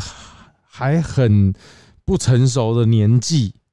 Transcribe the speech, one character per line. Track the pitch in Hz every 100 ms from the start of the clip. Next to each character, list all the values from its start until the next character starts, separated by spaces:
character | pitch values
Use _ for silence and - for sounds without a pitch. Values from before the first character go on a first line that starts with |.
| - - - - - _
还 | _ - 131 165
很 | 143 - 120 104 98 95 - - _ _ -
不 | 190
成 | - 123 131
熟 | 127 113 117
的 | 113
年 | 113 104 123
纪， | - 160 98 - _